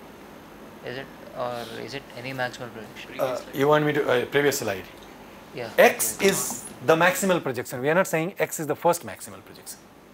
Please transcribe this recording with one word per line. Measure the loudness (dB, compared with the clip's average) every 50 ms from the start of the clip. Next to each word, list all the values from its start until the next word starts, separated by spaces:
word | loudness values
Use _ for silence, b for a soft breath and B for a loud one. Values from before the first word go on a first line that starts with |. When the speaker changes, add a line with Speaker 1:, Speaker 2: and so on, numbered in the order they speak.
| -20 -20 -20 -20 -20 -20 -20 -20 -20 -20 -20 -20 -18 -18 -18 -14 -12
Speaker 1:
Is | -10 -10 -10
it? | -10 -12 -14 -18 -18 -14 -10 -6
Or | -6 -6 -6 -6 -8 -10 -10 -10
is | -10 -10 -10
it | -10 -12 -12 -14
any | -12 -10 -8 -4
maximal | -4 -4 -4 -4 -6 -12 -12 -12
projection? | -12 -14 -14 -14 -16 -14 -10 -6 -2
Speaker 2:
Uh, | -2 -2 -2 -2 -6 -6 -2
you | 2 4 6
want | 6 6 6
me | 4 2
to, | 2 2 4
uh, | 4 2 2
previous | 2 2 4 4 4 2 2
slide? | 0 -2 -4 -4 -6 -12 -16 -18 -18 -18 -20 -20 -20 -20 -20 -20 -20 -16 -12
Speaker 1:
Yeah. | -10 -10 0 4 6
Speaker 2:
X | 6 8 6 4 -2 -2 0 2
Speaker 1:
Yeah. | 2 4
Speaker 2:
is | 4 2 0 -4 -6 -8 -10 -14 -14 -2 2
the | 4 4
maximal | 6 6 4 4 2 2 2 2 2 2
projection. | -2 -4 -4 -6 -6 -6 -2
We | 0 2
are | 4
not | 4 2
saying | 2 2 0 0 -2 -2 -2
X | -4 -2 -2 -4
is | -4
the | -2 -2
first | 2 4 2 2 2 0
maximal | -8 -12 -12 -14 -14 -16 -16 -18
projection. | -18 -20 -18 -16 -16 -16 -16 -18 -20 -20 -20 -20 -20